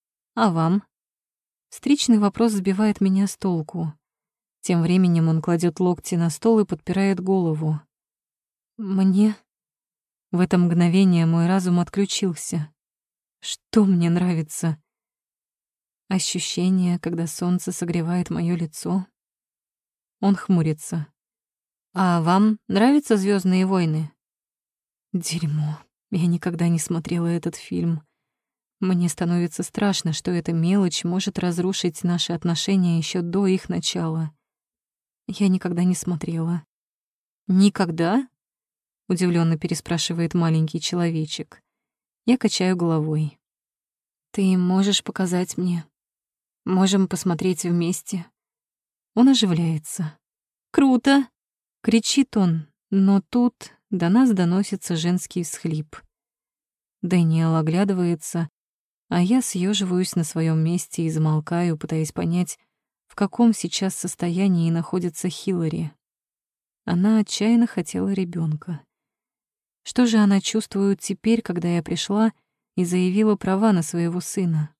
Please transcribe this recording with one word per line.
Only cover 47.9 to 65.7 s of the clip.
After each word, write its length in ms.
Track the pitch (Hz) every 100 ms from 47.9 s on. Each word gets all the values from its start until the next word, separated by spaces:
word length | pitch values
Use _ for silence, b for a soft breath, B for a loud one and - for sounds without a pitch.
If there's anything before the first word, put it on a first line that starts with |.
| 190 - 190 - _ _ _ _ _ _ _ _ -
Он 140 | 254
оживляется. 880 | 262 202 170 170 156 - - 156 - _ _ _ _ _
«Круто!» 560 | - 277 247 277 277 254 _ _ _ _ _
кричит 560 | - 226 - - 269 220
он, 300 | 180 160 151 _ _
но 320 | 196 196 196
тут 520 | - 247 240 - - _ _
до 200 | 185 170
нас 220 | 220 262
доносится 640 | 190 175 185 202 190 - 165
женский 480 | 175 180 - 180
всхлип. 540 | 165 - 170 156 151 - - _ _ _ _ _ _ _ _ _
Дэниел 540 | 175 180 165 160 165 160
оглядывается, 960 | 156 170 202 185 175 165 - 170 160 _ _ _ _ _ -
а 120 | 175
я 200 | 180 254
съёживаюсь 760 | - 180 185 208 190 180 185 175
на 80 |
своём 360 | 160 165 160 160
месте 400 | 160 175 - -
и 60 | 160
замолкаю, 680 | 156 156 156 151 170 175 156
пытаясь 340 | - 160 156
понять, 480 | - 170 175 175 - _ _ _ _ _
в 40 | -
каком 360 | 196 - 233
сейчас 420 | 214 180 - 190
состоянии 800 | - 160 - 175 175 196 175 165
находится 560 | 165 160 190 175 160 185
Хиллари. 640 | - - 180 160